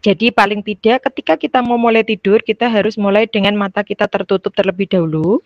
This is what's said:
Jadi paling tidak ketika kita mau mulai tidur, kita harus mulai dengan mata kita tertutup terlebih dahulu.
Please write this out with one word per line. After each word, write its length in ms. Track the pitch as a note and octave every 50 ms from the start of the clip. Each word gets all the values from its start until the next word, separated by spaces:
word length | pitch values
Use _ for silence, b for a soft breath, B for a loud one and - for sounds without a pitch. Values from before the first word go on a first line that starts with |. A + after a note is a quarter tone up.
| -
Jadi 320 | G#3+ G3 - A3 A#3+ -
paling 240 | - G#3 G3+ G#3+ G#3
tidak 480 | G3 - G#3 - - A3 A#3 C4 - -
ketika 320 | - - - - D#4+ D#4
kita 200 | - D4 - C4 B3
mau 160 | A#3+ A#3+ A#3+
mulai 240 | A#3 A#3 A3+ A3+ A3+
tidur, 400 | A3 A3 G3 _ G3 G3+ A3 -
kita 240 | - G#3+ _ A3+ A#3+
harus 320 | A3+ G#3 F#3+ G#3+ G#3+ G#3+
mulai 280 | G#3 G3 G3 G#3 A3+ A3
dengan 280 | - G#3+ G3 G3+ G#3
mata 240 | G#3 G3+ F#3+ - -
kita 280 | G3+ _ G3+ - G#3+ -
tertutup 400 | - G3+ F#3+ - G3 F#3 _ G3+
terlebih 400 | - - F#3+ F#3 F#3 F3+ G3 F#3+
dahulu. 480 | - F#3 E3+ D#3+ D#3 D#3 D#3 E3+ G#3+ E4 -